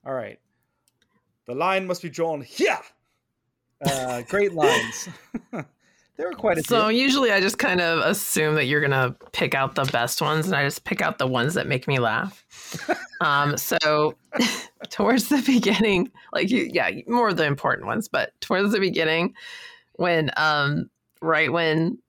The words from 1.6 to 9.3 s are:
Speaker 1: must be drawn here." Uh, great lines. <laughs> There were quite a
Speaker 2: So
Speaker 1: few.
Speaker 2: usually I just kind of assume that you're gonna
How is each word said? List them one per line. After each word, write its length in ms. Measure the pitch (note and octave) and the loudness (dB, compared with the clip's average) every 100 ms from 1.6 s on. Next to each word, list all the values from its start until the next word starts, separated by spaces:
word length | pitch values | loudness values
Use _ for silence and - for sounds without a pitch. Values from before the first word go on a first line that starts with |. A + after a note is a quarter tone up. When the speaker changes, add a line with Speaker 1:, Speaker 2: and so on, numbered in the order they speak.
| F3 F#3+ F#3+ | 0 0 -2
Speaker 1:
must 140 | F3 | -6
be 80 | E3+ | -6
drawn 320 | D3 E3 D3+ | -4 -4 -4
here." 380 | B2 - F#4+ - - _ _ _ _ _ _ _ _ _ - | -10 -2 0 0 -8 _ _ _ _ _ _ _ _ _ -2
Uh, 360 | C3+ B2+ B2 A#2+ | -2 -2 -6 -4
great 240 | G3 G3+ | -2 0
lines. 560 | E3+ B3 A#4+ A#3 - - - _ - _ | 2 2 2 -2 -10 -14 -16 _ -16 _
<laughs> 140 | A3 C#3 _ _ _ _ - | -12 -12 _ _ _ _ -8
There 120 | F4 | -8
were 40 | |
quite 240 | - A3 E3+ | -2 0 0
a 60 | |
Speaker 2:
So 240 | - A#3 G#3+ | 2 2 2
Speaker 1:
few. 100 | A3+ | 2
Speaker 2:
usually 360 | C4+ C4+ B3 | 2 2 2
I 80 | G3 | 2
just 160 | F#3+ G3 | 2 0
kind 240 | F#3+ F3+ | 0 2
of 180 | E3+ E3 | 2 2
assume 560 | D3 E3+ - - D#3 D#3 | 2 0 -2 0 2 2
that 120 | C3 | 2
you're 120 | D3 | 2
gonna 340 | D3 C3+ B2+ C3+ - | 2 2 0 -2 -10